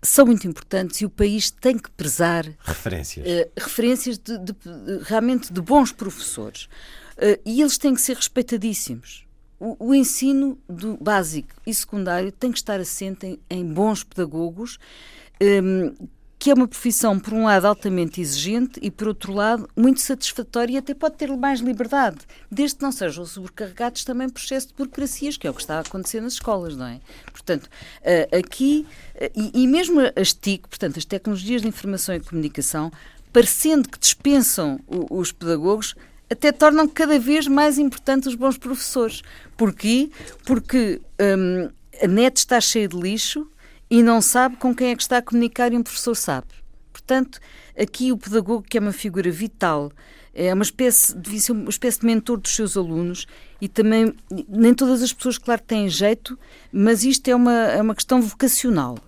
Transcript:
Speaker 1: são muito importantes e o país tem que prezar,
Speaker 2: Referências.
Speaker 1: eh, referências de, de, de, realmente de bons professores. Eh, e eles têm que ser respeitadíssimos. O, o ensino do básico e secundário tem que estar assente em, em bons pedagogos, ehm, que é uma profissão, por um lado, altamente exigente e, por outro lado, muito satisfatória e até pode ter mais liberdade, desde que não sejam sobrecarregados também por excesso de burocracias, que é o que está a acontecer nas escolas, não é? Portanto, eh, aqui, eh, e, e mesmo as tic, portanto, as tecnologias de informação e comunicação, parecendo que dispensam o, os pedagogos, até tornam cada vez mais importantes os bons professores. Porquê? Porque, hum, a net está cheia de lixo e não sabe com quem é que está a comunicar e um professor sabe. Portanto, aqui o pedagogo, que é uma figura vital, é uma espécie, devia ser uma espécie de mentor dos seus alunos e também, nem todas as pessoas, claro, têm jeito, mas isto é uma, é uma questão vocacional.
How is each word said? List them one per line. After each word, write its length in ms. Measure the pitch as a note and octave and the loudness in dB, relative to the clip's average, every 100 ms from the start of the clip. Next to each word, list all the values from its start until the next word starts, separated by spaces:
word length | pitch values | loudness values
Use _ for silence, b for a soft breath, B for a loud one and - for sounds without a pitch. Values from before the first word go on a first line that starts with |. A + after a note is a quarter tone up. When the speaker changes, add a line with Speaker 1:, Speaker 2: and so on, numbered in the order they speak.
Speaker 1:
são 240 | - - | 2 6
muito 240 | B3+ A3+ F#3 | 6 6 2
importantes 540 | D#3+ - F#3+ F#3 - | -8 -6 -6 -4 -6
e 20 | |
o 60 | G#3 | -8
país 400 | - G#3 G#3+ - | 0 0 0 -4
tem 260 | - B3+ A#3 | 0 0 0
que 140 | - | -6
prezar, 560 | - D3+ B2+ E3+ E3+ D#3 D3+ | -8 -6 0 2 0 -4 -10
Speaker 2:
Referências. 680 | - - - D#2+ - - F3+ | -10 -8 -6 -8 -8 -8 -4
Speaker 1:
eh, 220 | F3 E3 - | -2 -2 -4
referências 580 | - - A#3 B3 B3+ A3 | -8 -2 0 0 -2 -8
de, 220 | - A3+ | -10 -10
de, 140 | F#3 | -10
de, 480 | G3+ F3 D#3+ G2 G3 | -14 -16 -16 -10 -10
realmente 500 | - A3 A#3 B3+ - | -2 0 2 0 -2
de 80 | F3+ | -8
bons 320 | E3 C#4+ B3 | 4 4 4
professores. 800 | - G3 - - - G#2+ - - B B B B - | -2 -10 -10 -10 -10 -12 -14 -18 B B B B 0
Eh, 200 | G#3 G#3 | 2 2
e 160 | G#3 A#3 | 0 2
eles 160 | D4 - | 2 2
têm 180 | D4 | 0
que 60 | B3+ | 0
ser 160 | - B3 | 0 -2
respeitadíssimos. 1120 | - - B3 A#3 G#3+ G3+ - A#2+ - - - _ _ _ | -2 -2 -2 -2 -4 -6 -8 -10 -14 -20 -20 _ _ _
O, 300 | G#3+ - A3+ | -10 -8 2
o 60 | |
ensino 600 | C#4 B3+ - C4 C#4 C#4 - - | 4 4 0 0 2 0 -4 -14
do 300 | F3 G#3+ G#3 | -10 -10 -6
básico 540 | F3 G#3 E3 D3+ - - - | 0 0 0 -6 -10 -14 -6
e 80 | |
secundário 580 | A3 - G#3 F#3 F3 F#3+ | -6 -6 -6 -2 -2 -4
tem 180 | - B3+ | -4 -4
que 60 | A3+ | -4
estar 240 | - G3+ | -6 -6
assente 460 | F3+ - F#3+ F#3+ F#3+ | -6 -8 -8 -10 -12
em, 120 | F3+ - | -14 -10
em 160 | F3+ F3 | -8 -4
bons 360 | D#3 G#3+ G3+ | 0 0 0
pedagogos, 760 | - - E3 D#3+ E3+ E3+ A#3+ - B B B B B _ | -6 -6 -4 -4 -6 -8 -14 -14 B B B B B _
ehm, 540 | G3+ G3+ F#3 F#3+ F3 - - - - _ | 4 4 2 0 -2 -6 -18 -20 -20 _
que 120 | C#4+ | 4
é 40 | |
uma 120 | C4+ B3 | 4 4
profissão, 520 | - B3 - A3+ G3 | 0 -4 0 0 0
por 140 | G#3+ | -2
um 100 | A3 | 0
lado, 220 | A3 G3 F#3+ | 4 4 4
altamente 520 | G3+ G3+ F#3 E3 - | 0 -2 -2 -2 -4
exigente 640 | D#3+ C#3 D#3+ A3+ B3+ - | -6 -4 -2 -2 -2 -4
e, 80 | G3+ | -8
por 180 | - G#3+ | -6 -6
outro 220 | G#3 - | -6 -6
lado, 340 | G3 G#3+ A#3 - - | -2 0 0 -4 4
muito 240 | B3 C4 | 4 4
satisfatória 720 | - C4 - - A3 A#3+ A#3+ | 0 -4 -6 -8 -6 -4 -2
e 40 | C4 | -4
até 160 | C4+ | -6
pode 220 | C#4 D#4 D#4 | -4 -4 -4
ter 140 | D4 C4+ | -6 -2
mais 240 | C#4 C4+ | -2 -2
liberdade, 560 | B3 A3+ A#3 C#4 A#3+ D3+ - b b | -2 -4 -2 0 0 -2 -20 b b
desde 280 | G3+ C#4+ - | -2 -2 -2
que 40 | |
não 80 | C#4 | -6
sejam 360 | C4+ F3+ D3+ E3+ | -4 -6 -6 -12
sobrecarregados 800 | - F#3 - G#3 F3+ A#3+ A#3+ | -14 -16 -12 -14 -6 -6 -6
também 220 | - B3 C4 | -8 -6 -6
por 140 | B3+ | -8
excesso 280 | - C4+ C4 | -8 -8 -8
de 60 | |
burocracias, 600 | - C4+ - C4+ - C#4+ C#4 | -8 -8 -6 -8 -6 -8 -6
que 100 | D3+ | -8
é 40 | |
o 20 | |
que 80 | C3 | -8
está 160 | - D#3 | -8 -8
a 40 | |
acontecer 420 | D#3 F#3+ F3+ A3+ | -6 -8 -8 -8
nas 100 | A3+ | -8
escolas, 420 | - - G3+ E3+ | -8 -4 -4 -4
não 120 | C#3 B2+ | -10 -12
é? 120 | B2 B B B | -14 B B B
Portanto, 380 | - - D#3+ - B B B | -16 -4 -4 -4 B B B
eh, 240 | - F3 D#3 F3+ | 2 2 2 0
aqui, 480 | F3+ - C4 D4+ D4+ B B - | -2 -2 2 2 -2 B B -10
eh, 140 | C#3 - | -8 -6
e, 280 | G#3+ B3 | -4 2
e 20 | B3+ | 4
mesmo 340 | D4+ F4 E4 B3+ - | 4 4 4 4 2
as 160 | F#3+ | 0
tic, 340 | - - G3 - | 0 -2 -4 -6
portanto, 300 | - F3 C#3 | -8 -6 -6
as 80 | |
tecnologias 560 | - F#3+ G#3+ G3 G3 B3 | -8 -6 -4 -6 -2 -2
de 80 | A3 | -2
informação 460 | G#3 G3 F#3+ - | -6 -8 -6 -6
e 60 | F3 | -6
comunicação, 720 | - E3 D3+ D3 C#3 D#3 D#3+ B B B - | -6 -4 -4 -4 -4 -2 -4 B B B 2
parecendo 520 | A#3+ A#3 - D#4 D#4 B3 | 4 4 2 2 2 2
que 80 | - | 0
dispensam 840 | - - C#4 C#4+ A#3+ - D#3 C3+ - | 0 0 4 4 4 0 -2 -4 -6
o, 320 | F3+ E3+ F#3 | -6 -4 -4
os 140 | F3 | -4
pedagogos, 600 | - E3+ E3 E3+ G#3+ G#3 - b b _ | -6 -2 0 2 0 -2 -12 b b _
até 200 | A3+ D4 | 2 2
tornam 360 | C#4+ D4+ D4+ D4+ | 6 6 6 2
cada 300 | D#4 D#4 D4+ | 2 2 4
vez 280 | A#3+ D4+ C#4+ | 4 0 4
mais 320 | C#4 D4+ C#4 | 4 4 4
importantes 500 | C#4+ - - C4+ C4+ | 0 0 -2 0 0
os 60 | |
bons 220 | A#3+ C4 C4 | 0 0 0
professores. 640 | B3 C4 - C4 A3+ - B B B - | -6 -6 -4 -2 -2 -4 B B B 0
Porquê? 520 | A3 - G#3+ A#3+ D4 B B B - | 0 0 0 2 0 B B B -2
Porque, 560 | B3 - C4 A3 - - - | -2 2 0 2 -2 -8 0
hum, 480 | G3+ G3 F3+ F3+ E3+ - - - | 2 4 2 -2 -4 -10 -20 -2
a 40 | F#3 | 2
net 320 | G3 B3+ C4 | 4 4 2
está 200 | - B3 | 2 2
cheia 260 | - A#3 G3+ | 2 0 -2
de 80 | F3 | -2
lixo 500 | F3+ G#3+ - D4+ D4+ b b b - | -4 -4 -4 -6 -10 b b b 2
e 120 | A#3 | 6
não 160 | A#3 A#3 | 6 6
sabe 340 | G#3+ B3 B3+ B3 | 4 2 2 0
com 160 | B3+ | -2
quem 200 | A#3+ B3+ | 0 -2
é 40 | A#3+ | -2
que 60 | |
está 140 | - B3 | 0 -2
a 60 | |
comunicar 500 | A#3+ A#3 A#3 - B3 | 0 0 0 0 0
e 40 | A#3+ | 0
um 60 | |
professor 320 | A#3 - - | -2 -4 -4
sabe. 320 | A3+ - C3+ - - - - - | -2 -2 -4 -6 -18 -20 -20 -20
Portanto, 480 | - - C4 C4 - b b b - | -20 0 0 0 -6 b b b -6
aqui 360 | G#3+ - B3+ | -4 -2 -2
o 40 | A#3+ | -2
pedagogo, 460 | - G#3+ F#3+ A3+ | 0 0 0 -4
que 160 | G3 A#3 | -2 -2
é 20 | |
uma 120 | G3+ | -2
figura 360 | F#3+ G#3+ F3 F3+ | -4 -4 -2 -2
vital, 580 | E3 A3 - F3+ D3+ D3 D3 b b b | -2 -8 -2 0 0 -4 -12 b b b
é 220 | - F3+ | -4 0
uma 80 | F#3+ | 0
espécie, 500 | G#3 - B3+ A#3 - - | -2 0 2 4 2 -2
devia 240 | F3 G#3 | -10 -4
ser 100 | G3+ | -2
uma 180 | A3+ F3+ | -2 -4
espécie 300 | G3+ B3+ A3+ | -4 -2 0
de 80 | A3+ | 0
mentor 300 | A3+ G#3+ A#3 | 0 0 -4
dos 160 | - | -2
seus 220 | - G#3 G3 | -2 -2 -2
alunos 500 | F3 E3 F3 F3+ - b b b | -2 -2 -4 -6 -12 b b b
e 60 | G3+ | -6
também, 480 | - A3 A3 A3 - - F#3 - | 2 2 4 2 0 -10 -10 -6
nem 240 | G#3 A#3 | 4 6
todas 300 | B3 C4 B3+ | 6 4 2
as 100 | B3 | 0
pessoas, 240 | - B3+ A#3+ | -2 -6 -4
claro, 240 | - A#3 | -2 -4
têm 260 | - A3 G3+ | -2 -2 -2
jeito, 500 | D3+ G3+ A3+ - B3+ b b b | 0 0 0 -6 -16 b b b
mas 300 | - G#3 A3+ | 2 4 4
isto 240 | A#3+ C4 - | 2 0 2
é 80 | |
uma, 180 | B3 A#3+ | 4 4
é 300 | A#3 A3+ C3+ | 4 2 2
uma 140 | G#3+ G#3 | 0 -2
questão 260 | - B3+ | 2 2
vocacional. 760 | A3 - C4 - B3+ F#3 B2+ A#2+ | 2 0 0 0 0 0 0 -6